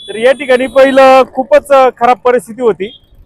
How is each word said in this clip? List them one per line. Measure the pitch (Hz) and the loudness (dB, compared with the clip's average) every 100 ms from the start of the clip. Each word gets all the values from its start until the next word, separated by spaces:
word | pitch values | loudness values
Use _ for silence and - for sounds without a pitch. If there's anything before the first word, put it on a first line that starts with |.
| - | -16
तर | 202 | -4
या | 240 | -2
ठिकाणी | 262 269 254 262 | -2 -2 -2 -2
पहिलं | 269 269 262 269 262 254 | 0 2 4 4 4 0
खूपच, | - 262 294 - | -4 -2 -2 0
अ, | 277 254 - | 0 0 -2
खराब | 240 247 | -4 -2
परिस्थिती | 247 247 - 220 | -2 -4 -4 -8
होती, | 240 196 202 - _ _ | -6 -6 -8 -16 _ _